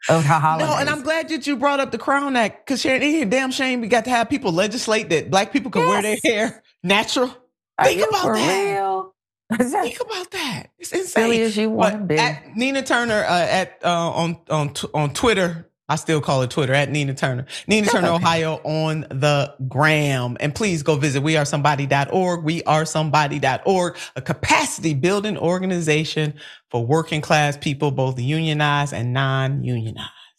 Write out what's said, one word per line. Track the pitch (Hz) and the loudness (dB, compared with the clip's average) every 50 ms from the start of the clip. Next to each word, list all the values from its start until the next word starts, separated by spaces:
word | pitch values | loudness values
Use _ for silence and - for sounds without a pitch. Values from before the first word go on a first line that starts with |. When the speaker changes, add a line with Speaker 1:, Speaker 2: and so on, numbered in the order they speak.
| - - | 0 2
Speaker 1:
over | 160 165 160 | 4 4 4
how | 143 165 156 143 160 160 160 | 4 4 4 4 2 0 0
Speaker 2:
No, | - 311 302 | 0 0 0
and | - 277 294 | 0 0 -2
I'm | 302 302 254 | -2 -4 -2
glad | 294 320 330 320 - | -2 -2 -2 -2 -4
that | 311 294 - | -6 -6 -2
you | 285 285 | -2 -2
brought | 226 262 294 277 277 | 0 0 0 2 0
up | 269 226 | -2 -2
the | 262 226 | -4 -4
Crown | - - 277 277 285 285 269 | -2 0 0 2 2 0 2
Act, | 247 220 196 - - - - | 2 2 0 -2 -6 -6 -4
'cause | 269 220 | -4 -2
Sharon, | - 269 262 247 247 | 0 0 0 2 2
it | |
ain't | 294 302 330 277 | 2 2 2 0
a | 190 | 2
damn | 240 262 269 262 | 0 0 0 0
shame | 254 269 269 262 254 247 | -2 -2 -2 -2 -2 -2
we | 226 190 | 0 2
got | 233 233 220 | 2 2 2
to | 247 | 2
have | 254 233 226 226 | 0 0 0 0
people | 269 262 - 196 165 | -2 -2 -2 0 0
legislate | 170 202 214 208 254 - 220 214 220 220 165 | 2 0 0 -2 -4 -2 0 0 0 0 0
that | 170 147 - - | 0 0 0 2
black | - 190 208 202 - | 2 0 2 2 0
people | 285 202 254 - | -2 -2 -2 -2
can | - 480 508 | 0 2 2
wear | - - 202 | 2 0 0
their | 214 208 - - | -2 -2 0 0
Speaker 1:
Yes. | - 226 208 220 226 - | 0 0 0 0 -4 -4
Speaker 2:
hair | - _ _ _ _ - | -8 _ _ _ _ 0
natural. | 175 196 208 - - - 285 247 262 - - _ _ _ _ _ _ _ - | 2 2 2 2 0 0 0 -2 -2 -4 -10 _ _ _ _ _ _ _ 2
Speaker 1:
Are | - | 2
Speaker 2:
Think | - - 359 | 4 4 4
Speaker 1:
you | 415 | 2
Speaker 2:
about | 440 427 381 359 | 0 2 0 0
Speaker 1:
for | - 226 | 0 0
Speaker 2:
that. | - - - 370 392 403 403 392 | 2 2 2 0 0 0 0 -2
Speaker 1:
real? | 392 392 381 381 381 370 - _ _ _ _ _ _ _ - | -2 -2 -2 -2 -4 -6 -8 _ _ _ _ _ _ _ -4
<laughs> | 220 226 | -2 -2
Is | 254 240 302 | 0 0 0
that | 415 370 | -2 -2
Speaker 2:
Think | 480 - - | -4 -4 -8
about | 494 453 440 370 359 - | -8 -6 -6 -8 -8 -8
that. | - 370 330 262 202 - - - _ _ | -8 -6 -6 -6 -6 -6 -8 -12 _ _
It's | - - - | -10 -6 -4
insane. | 349 381 370 - - 226 | -4 -4 -2 0 0 2
Speaker 1:
Silly | 233 233 226 226 | 2 2 2 0
as | 226 202 | 0 0
you | 214 214 220 | 0 -2 0
wanna | 220 220 220 208 208 214 | 0 2 2 2 0 0
Speaker 2:
But | 202 170 | -4 -2
Speaker 1:
be. | 151 156 | 0 0
Speaker 2:
at | 233 247 254 247 - - 233 | 0 0 -2 -6 -12 -10 -6
Nina | 214 247 269 277 277 262 | -2 -2 -2 0 -2 -2
Turner, | - 285 240 240 233 214 214 - - | 0 0 0 2 2 0 0 2 2
uh, | 175 175 | 2 2
at, | 165 92 117 190 185 175 - - - | 2 2 2 0 0 -2 -6 -4 -2
uh, | 170 175 170 170 165 - | 0 0 0 0 -2 0
on, | - 170 165 170 - _ - | 0 -2 -2 -2 -4 _ -4
on, | 156 156 147 143 - | -2 -2 -2 -2 -4
t-, | - - - - | -8 -8 -4 -2
on | 151 151 143 135 | -2 -2 -2 -2
Twitter, | - - 240 214 190 185 170 170 165 165 _ _ _ _ - | 0 2 2 2 4 2 0 -2 -4 -12 _ _ _ _ -4
I | 143 | -4
still | 156 - - 160 151 | -2 0 0 0 0
call | 127 - 143 131 127 | 2 2 0 2 0
it | 123 | 0
Twitter, | - 165 143 127 135 | 0 0 0 2 2
at | 143 143 - | 2 2 2
Nina | 143 151 143 139 131 | 0 -2 -2 -2 -2
Turner. | - - 139 127 123 139 - - - - - | -2 -2 -2 -2 -2 -6 -8 -10 -8 -2 2
Nina | 202 220 208 | 2 2 4
Speaker 1:
That's | 202 - | 4 2
Speaker 2:
Turner, | 208 175 165 | 2 2 2
Speaker 1:
okay. | 170 | 2
Speaker 2:
Ohio | 170 180 170 165 165 160 160 156 - - | 2 2 2 2 2 0 -2 -2 -4 -4
on | 147 156 156 156 156 156 156 139 - | -4 -2 0 0 0 -2 -4 -4 -6
the | - 135 135 147 147 143 135 - - - 131 127 | -4 0 2 2 4 2 0 -2 -4 -8 -8 -4
gram. | 120 127 151 156 156 151 147 143 135 127 123 123 123 - | 0 4 4 4 4 4 2 0 0 0 -2 -4 -4 -4
And | - 151 143 | -4 -4 -2
please | - 226 202 175 160 143 | -2 -2 0 0 0 0
go | 160 156 | 0 0
visit | 135 143 151 131 139 139 | 2 2 0 0 0 0
we | 156 160 | 2 2
are | 151 143 | 2 2
somebody | 139 - 147 139 147 147 139 143 | 0 0 2 2 2 2 2 0
dot | 135 143 139 139 135 - | 0 2 0 0 2 0
org. | 190 185 180 175 170 160 | 0 0 0 0 -2 -2
We | 151 170 165 - | -2 -2 -2 0
are | - 151 156 160 | 2 2 2 2
somebody | 160 - 160 156 156 135 151 151 143 147 147 | 0 -2 -2 0 2 2 2 2 2 0 -2
dot | 135 131 127 117 - | 0 0 0 0 0
org, | 170 196 185 175 175 - - - - - | 2 2 2 2 0 -4 -8 -14 -14 -12
a | 135 | -8
capacity | 135 - 131 - - - 202 - 302 - - - - 165 151 | -6 -6 -6 -4 0 0 2 2 0 0 -4 -4 -2 -2 0
building | 135 131 175 196 208 202 214 196 - | 0 2 2 2 0 0 -2 -4 -2
organization | - 165 180 185 190 185 185 175 165 151 151 156 156 151 - 156 156 151 147 - - - - - _ _ - | 0 0 0 0 0 -2 -2 -2 0 0 0 0 0 -2 -2 -2 -2 -2 -4 -8 -14 -20 -20 -20 _ _ -4
for | 120 117 | -4 0
working | 117 151 160 160 - 165 151 | 2 2 2 2 0 -2 -4
class | 143 - 170 151 147 143 139 | 0 2 2 4 4 2 0
people, | 143 - 160 139 139 156 147 131 | -2 -2 -4 -2 0 0 0 0
both | 139 131 131 127 127 | 0 0 -2 -2 -2
unionized | 120 131 151 160 165 160 151 151 151 147 143 143 143 139 - | -2 -2 -2 0 0 0 0 0 2 2 2 2 0 -2 -2
and | 98 117 123 123 | -4 -2 -2 0
non-unionized. | 135 139 135 135 135 135 131 139 139 123 123 123 117 113 113 - - - - - - - - _ | 0 0 0 0 0 0 -2 -2 -2 -2 -2 -2 -4 -4 -6 -8 -10 -12 -14 -16 -18 -20 -20 _